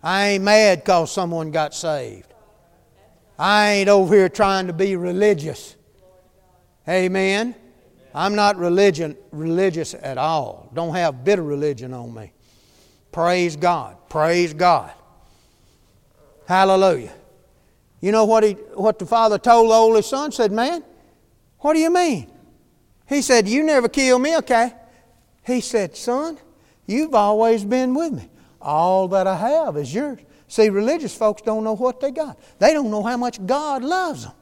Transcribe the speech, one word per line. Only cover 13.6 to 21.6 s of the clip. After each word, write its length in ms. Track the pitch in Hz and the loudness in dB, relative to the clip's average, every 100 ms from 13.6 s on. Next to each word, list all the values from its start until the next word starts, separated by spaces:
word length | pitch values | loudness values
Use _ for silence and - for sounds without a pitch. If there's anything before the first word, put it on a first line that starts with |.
| 175 170 113 - _ | -2 -2 -6 -16 _
Praise 460 | 156 156 175 175 | 0 2 2 0
God. 380 | 151 180 156 - - _ _ _ _ _ _ _ _ _ _ _ _ _ _ - | 2 2 2 0 -20 _ _ _ _ _ _ _ _ _ _ _ _ _ _ -2
Hallelujah. 680 | 185 190 190 190 151 110 - _ _ _ _ _ _ _ _ | 2 4 4 2 0 -6 -20 _ _ _ _ _ _ _ _
You 120 | 185 | -2
know 120 | 214 | 2
what 200 | 214 220 | 4 4
he, 80 | 214 | 2
what 460 | 202 - - 208 214 | -2 -12 -2 -2 -2
the 60 | |
father 320 | 180 233 226 202 | -2 0 2 0
told 320 | 240 233 226 | 4 6 6
the 60 | |
oldest 340 | 220 226 220 208 | 6 6 4 0
son? 240 | 269 302 | -4 -6
Said, 200 | - 220 | -2 -2
"Man, 300 | 208 254 339 - _ _ _ _ _ _ | 0 -2 -4 -10 _ _ _ _ _ _
what 160 | _ | _